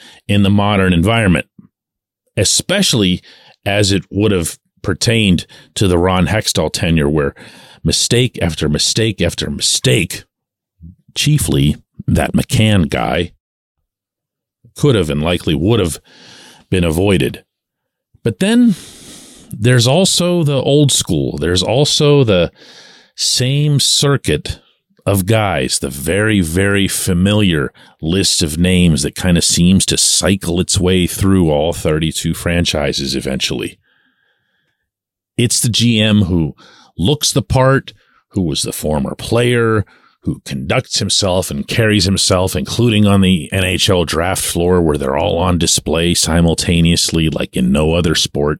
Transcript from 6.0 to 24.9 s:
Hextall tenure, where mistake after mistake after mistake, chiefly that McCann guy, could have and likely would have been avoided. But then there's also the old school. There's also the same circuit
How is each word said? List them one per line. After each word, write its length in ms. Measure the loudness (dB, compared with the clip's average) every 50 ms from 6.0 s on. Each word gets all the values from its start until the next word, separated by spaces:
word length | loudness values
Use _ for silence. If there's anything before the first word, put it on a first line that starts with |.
| 2 2 2 2 0 0
Hextall 440 | 0 -2 -2 -2 -2 -2 -2 -4
tenure, 380 | -4 -4 -2 0 0 0 0 0
where 260 | 0 0 -2 -2 -4 -8 -20 -20 -20 -20 -20 -20 -20 -6 -4
mistake 560 | -2 -2 -2 -2 0 0 0 0 0 -2 -4
after 280 | -4 -4 -2 -2 -2 -2
mistake 520 | -2 -2 -2 -2 -2 0 -2 -2 -2 -2
after 280 | -2 -4 -2 -4 -8 -8
mistake, 720 | -6 -6 -4 -4 -4 -2 0 0 0 0 0 -4 -6 -12 -16 _ _ _ _ _ _ _ _ _ _ _ -20 -20 -20 _ _ _ -6
chiefly 600 | -4 0 0 2 0 0 0 0 0 0 0 -2 -4 _ _ _ -10 -4 -2
that 240 | 0 0 0 0
McCann 560 | -2 -2 -4 -2 0 0 2 2 2 2 0 0
guy, 460 | 0 -2 -2 -2 -2 -2 -4 -6 -8 _ _ _ _ _ _ _ _ _ _ _ _ _ _ _ _ _ _ _ _ _ _ _ _ _ _ -20 _ -2
could 180 | 0 2 2
have 140 | 2 0 0
and 120 | -2 -2
likely 320 | 0 -2 -2 -2 -2 -2 -2
would 280 | 0 0 0 2 2
have 180 | 0 -2 -4 -8 _ _ -20 -20 -20 -20 -20 -20 -20 -20 -20 -20 _ -4
been 160 | -2 0 0
avoided. 580 | 0 0 0 2 2 2 2 0 -2 -4 -8 _ _ _ _ _ _ _ _ _ _ _ _ _ _ _ _ -6
But 160 | -6 -4 -2
then 340 | -2 2 4 4 4 4 2 0 -6 -20 -20 -20 -20 -20 -20 -20 -20 -20 -20 -20 -18 -16
there's 340 | -10 -2 2 2 4 4 4
also 580 | 2 2 2 2 2 0 0 0 0 0 0 0
the 180 | 0 0 0
old 320 | 0 2 4 4 4 4 2
school. 440 | -2 -2 -2 -2 -2 -2 -2 -4 -2
There's 240 | -2 0 0 0
also 640 | 0 0 0 0 0 0 0 0 2 4 4 4 4
the 260 | 4 4 2 2 0 _ _ -20 -20 -20 -20 -20 -20 -20 -20 _ _ _ -6
same 640 | -4 -4 -2 -2 -2 -2 0 0 0 2 2 2
circuit 800 | 2 0 0 0 2 2 0 0 0 -2 -2 -2 -2 -6 -12 -12 _ _ _ _ _ _